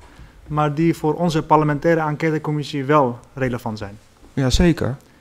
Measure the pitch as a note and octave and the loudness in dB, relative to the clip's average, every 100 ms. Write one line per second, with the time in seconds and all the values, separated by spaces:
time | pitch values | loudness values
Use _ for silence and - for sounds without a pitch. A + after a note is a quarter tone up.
0 | - - - - - D3 D3+ C#3+ E3 D#3+ | -20 -20 -20 -20 -8 -2 -2 2 0 0
1 | D#3 D3+ F3 D#3 D3+ D#3 D3+ D3 E3 E3 | -2 0 0 0 2 2 2 0 2 2
2 | D#3 D3 D#3+ D#3 D#3 D3+ C#3 D3 C3 D3+ | 0 -2 -2 -2 -4 -4 -4 -4 2 4
3 | B2+ A#2 - - B2+ A#2+ A#2+ G#2+ G2+ G#2 | 2 -2 -12 -6 -4 -4 -6 -8 -10 -14
4 | - _ - - C3 - F3 D3+ - C#3 | -20 _ -10 -2 0 4 4 2 -2 -6
5 | - _ | -12 _